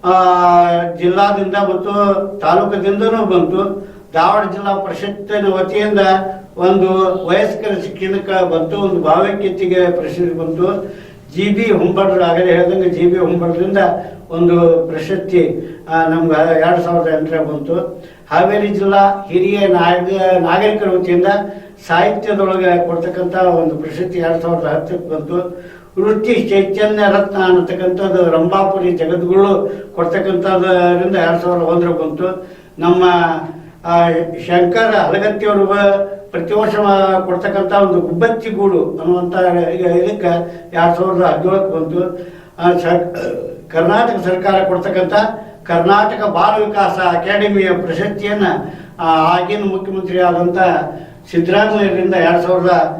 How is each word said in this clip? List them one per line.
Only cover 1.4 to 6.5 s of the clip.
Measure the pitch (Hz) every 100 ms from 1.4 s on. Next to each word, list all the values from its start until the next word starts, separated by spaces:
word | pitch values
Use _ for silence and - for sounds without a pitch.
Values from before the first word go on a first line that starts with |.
| 185
ಮತ್ತು | 202 190 180 202 202 202 190 196 -
ತಾಲೂಕದಿಂದನೂ | 151 185 202 196 190 202 226 226
ಬಂತು. | 190 180 160 185 196 196 - - -
ಧಾರವಾಡ | 160 175 202 196
ಜಿಲ್ಲಾ | 180 196
ಪರಿಷತ್ತಿನ | 196 196 170 196 202 - 208 196
ವತಿಯಿಂದ | 185 180 208 208 202 196 190 190 - -